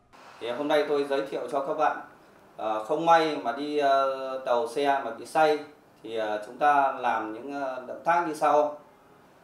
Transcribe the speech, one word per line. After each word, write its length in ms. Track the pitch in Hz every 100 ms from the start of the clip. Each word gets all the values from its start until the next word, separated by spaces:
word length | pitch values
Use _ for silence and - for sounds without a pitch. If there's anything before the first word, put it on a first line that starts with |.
| _ - - -
Thì 80 | 117
hôm 180 | 120 147
nay 180 | 151 143
tôi 160 | 143 143
giới 120 | 139 135
thiệu 100 | 143 123
cho 140 | 139 139
các 80 |
bạn, 240 | 151 147 - - - - - - -
ờ, 260 | 110 110
không 220 | - 156 165
may 320 | 165 156 143
mà 140 | 127
đi, 260 | 135 147 147
ờ, 640 | 139 135 135 135 131 131 123
tàu 220 | 120 151
xe 340 | 147 143 135 117
mà 60 |
bị 140 | 110 120
say 340 | 156 156 151 - - _ _
thì, 120 | 110 113
ờ, 280 | 107 107 123
chúng 120 | 123
ta 340 | 147 143 135
làm 420 | 127 120 113 107
những, 280 | 110 135 143
ờ, 220 | 131 127 123
động 140 | -
tác 240 | 165 175 165
như 60 |
sau. 440 | 151 151 147 147 - - - - - - -